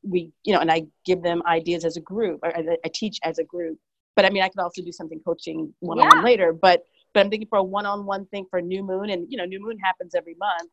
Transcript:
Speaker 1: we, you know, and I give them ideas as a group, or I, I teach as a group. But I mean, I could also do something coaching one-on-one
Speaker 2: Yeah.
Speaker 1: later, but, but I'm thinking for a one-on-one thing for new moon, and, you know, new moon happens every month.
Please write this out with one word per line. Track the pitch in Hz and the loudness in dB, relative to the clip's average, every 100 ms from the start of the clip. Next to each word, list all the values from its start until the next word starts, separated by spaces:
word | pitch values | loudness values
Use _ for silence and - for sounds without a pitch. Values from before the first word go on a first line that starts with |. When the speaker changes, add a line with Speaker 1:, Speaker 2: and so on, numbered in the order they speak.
Speaker 1:
we, | 202 180 165 _ | -4 -4 -4 _
you | - | 0
know, | 180 | 2
and | 160 | 4
I | 165 156 _ | 2 0 _
give | - 185 | -2 0
them | 170 170 170 | 0 0 2
ideas | 165 160 170 | 0 0 -2
as | 165 170 | -2 -4
a | |
group, | 156 196 214 151 | -6 -4 -2 -2
or | 170 165 | -4 -4
I, | 160 165 | -2 -2
I | 165 | -4
teach | - 170 - | -6 -6 -4
as | 160 160 | -6 -4
a | |
group. | 160 175 165 160 _ _ _ | -6 -6 -8 -8 _ _ _
But | - | 4
I | 190 | 4
mean, | 196 | 4
I | 190 | 0
could | 190 | -2
also | 175 190 | -6 -6
do | 180 | -12
something | 170 160 160 170 | -12 -12 -10 -6
coaching | 165 - 160 156 - | -6 -6 -8 -8 -8
one-on-one | 170 196 381 453 | -4 4 6 6
Speaker 2:
Yeah. | |
Speaker 1:
later, | 233 233 175 | 6 4 4
but, | 165 190 175 - _ _ | 4 6 4 2 _ _
but | 208 | 2
I'm | 202 | 2
thinking | 214 214 | 0 -2
for | 202 | 0
a | |
one-on-one | 190 196 202 202 202 196 190 | 0 -2 -4 -4 -4 -6 -6
thing | 202 190 | -10 -6
for | 185 | -4
new | 175 190 | -4 -4
moon, | 190 185 208 | -4 -4 -4
and, | 185 180 | -6 -6
you | 262 | -8
know, | |
new | 180 190 | -8 -8
moon | 208 220 | -10 -4
happens | 190 180 180 | -4 -4 -4
every | 180 165 170 | -6 -6 -6
month. | 202 175 170 | -4 -4 -8